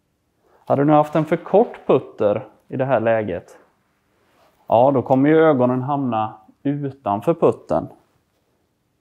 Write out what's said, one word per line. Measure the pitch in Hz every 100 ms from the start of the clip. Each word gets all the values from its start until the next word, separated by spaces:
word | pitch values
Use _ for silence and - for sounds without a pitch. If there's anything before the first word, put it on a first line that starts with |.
| _ _ _ _ _ _
Hade | - 127
du | 143
nu |
haft | 151 151 160
en |
för | 156 170
kort | - 196 240 - -
putter | 143 - - 104 110 - _ _
i | 131
det |
här | 131 117
läget, | 113 113 104 87 - - _ _ _ _ _ _ _ _ _ _ -
ja, | 110 135
då | 135
kommer | - 131 143
ju | 160
ögonen | 160 135 123 127
hamna | 131 143 131 110 110 - _ _
utanför | 143 143 143 - 101 101 170
putten. | 160 151 - - 80 - - _ _ _ _ _ _ _ _ _ _